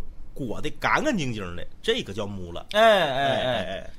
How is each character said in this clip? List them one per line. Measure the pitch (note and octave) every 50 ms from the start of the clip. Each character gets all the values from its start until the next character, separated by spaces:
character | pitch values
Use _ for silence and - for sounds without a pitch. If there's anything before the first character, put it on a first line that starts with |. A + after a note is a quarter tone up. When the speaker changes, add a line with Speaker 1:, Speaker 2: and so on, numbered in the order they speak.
| - - - - - - -
Speaker 1:
裹 | - C#3 A2 F#2 F2+
得 | - D3+ -
干 | - - A2+ A2+ D3+ A3+
干 | D#4 C4
净 | F#3 C#3+ B2+ A2
净 | G#2+ F#2+ F2 E2+
的， | E2+ - - - - -
这 | G#3+ A#3+ B3 D#3
个 | - F#2+
叫 | A2 G#2
摸 | G2+ G#2 G2 F2+ E2+ E2+
了。 | E2 - - -
Speaker 2:
哎， | G#3 A3+
哎， | A3+ G#3 F#3+ E3 C#3+ B2+
Speaker 1:
哎， | C3+ C#3
Speaker 2:
哎。 | C3+ C3 - A#2+
Speaker 1:
哎， | B2+ A#2+ A2 F2+ E2+ G2 F2+ - - -